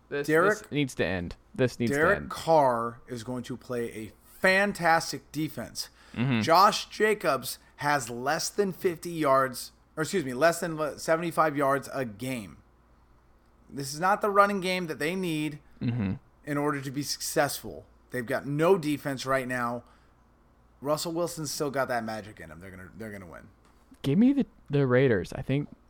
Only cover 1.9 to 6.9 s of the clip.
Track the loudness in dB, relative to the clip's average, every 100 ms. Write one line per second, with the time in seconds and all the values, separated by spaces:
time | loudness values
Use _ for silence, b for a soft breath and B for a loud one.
1.9 | 2 2 2 -2 -6 4 6 6 2 -2
2.9 | -8 -12 -12 -8 -8 -8 -12 -8 -6 -6
3.9 | -8 -12 -16 -20 -2 2 4 2 2 2
4.9 | 2 2 -8 -8 -6 -6 -6 -10 -10 -14
5.9 | b b -2 0 2 6 8 8 4 -4